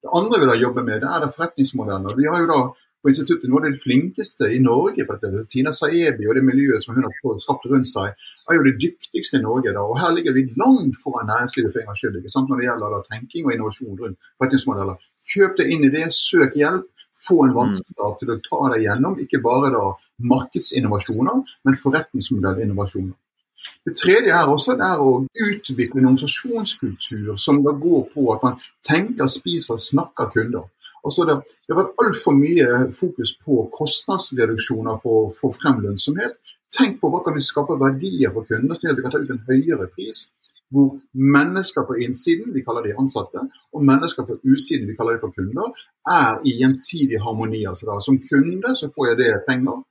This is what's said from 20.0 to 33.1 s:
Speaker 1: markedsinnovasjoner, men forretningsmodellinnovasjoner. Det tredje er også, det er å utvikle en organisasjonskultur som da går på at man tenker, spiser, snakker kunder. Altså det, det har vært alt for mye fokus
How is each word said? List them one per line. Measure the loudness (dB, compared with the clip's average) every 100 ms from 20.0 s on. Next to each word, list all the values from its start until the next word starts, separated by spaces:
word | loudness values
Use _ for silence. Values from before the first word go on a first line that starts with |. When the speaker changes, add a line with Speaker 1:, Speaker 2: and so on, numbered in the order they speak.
| _ -8
Speaker 1:
markedsinnovasjoner, | 0 0 0 -4 -2 -2 0 -2 -2 -2 0 0 -4 -2 0
men | 2
forretningsmodellinnovasjoner. | 2 0 -2 -6 -2 -2 0 -2 -2 -2 -4 -6 -8 -12 _ _ _ _ -20 -10 -8
Det | -2
tredje | 4 4 6
er | 4 4
også, | 2 2 0
det | 0
er | 2
å | 4 4 0
utvikle | -2 -4 -4 -6 -4 -2 4
en | 4
organisasjonskultur | 4 2 -6 -4 -4 -4 -4 -8 -8 -10 -8 -6 -4
som | 2 4 4
da |
går | 2 2 2 0
på | 0 0
at | 2 0
man | -2 -14 _ 0
tenker, | 0 2 -2 -2
spiser, | -2 -4 -4 -2 -2
snakker | 0 0 -2 -4 -2
kunder. | -2 -2 -6 -10 _ -20 -10 -4
Altså | 0 2
det, | 2 -2 _ -2
det |
har | 0
vært | 0 2
alt | 0 2
for | 4 4
mye | 6 4 4 2 0
fokus | -2 -6